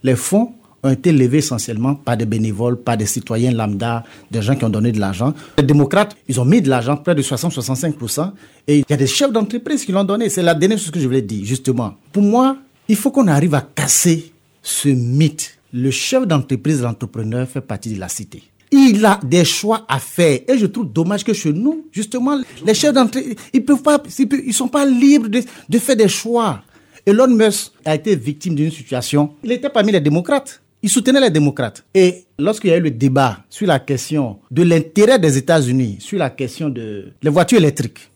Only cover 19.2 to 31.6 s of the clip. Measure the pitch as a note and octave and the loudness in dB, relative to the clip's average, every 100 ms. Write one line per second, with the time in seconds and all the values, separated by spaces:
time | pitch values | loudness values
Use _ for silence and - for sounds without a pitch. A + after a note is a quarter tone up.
19.2 | C3 E3+ E3 - G#3 A3 - C3+ - - | 2 2 2 0 -2 -4 -2 -6 -4 0
20.2 | E3+ C3 - C4 G3+ A#3+ F3 A2 E3 G#3 | 2 2 0 0 0 -2 -4 -2 -2 -2
21.2 | G#3 G#3 D#3 D3+ C4 D#4+ - F#3+ G#3+ B3+ | -2 -2 -2 -2 -2 -4 -10 -10 -6 -4
22.2 | B3+ C#4+ B3 - F3 A3 D4 C4+ A#3+ C4 | -2 -2 -6 -6 0 2 2 2 2 0
23.2 | C4 G#3+ - - C#4 C#4 D4+ D4 - - | -6 -10 -2 -2 2 2 2 0 -2 -4
24.2 | A#3+ C4+ B3+ G#3 B3+ D4 C#4 B3 C#4 D4 | -2 -2 -2 -4 -2 0 2 4 4 4
25.2 | A3+ A#3 B3 - - A3+ - A#3 G#3+ - | 2 -2 -4 -14 -2 -2 0 2 2 0
26.2 | A3+ A#3 A3 A#2+ _ _ _ _ - G#3 | -2 -2 -2 -4 _ _ _ _ 2 4
27.2 | C4 A3+ A3 G3+ - _ D#3 D#3 G#3+ E3+ | 4 4 2 0 -8 _ -4 -2 0 -2
28.2 | A#2 D3 F3+ D3 D#3 D3+ B2+ B2+ A#2+ C#3+ | -2 -6 -6 -2 -2 -4 -8 -6 -2 0
29.2 | D3 _ A3 B3 C#4 A#3 G#3 F#3+ D3 D#3 | 0 _ -6 -4 -2 0 2 2 2 0
30.2 | F3 C#4+ - - _ _ G#3 B3+ B3+ C4+ | 0 -4 -4 -20 _ _ -2 0 2 4
31.2 | B3+ D#3 D3 C#3+ | 4 2 0 0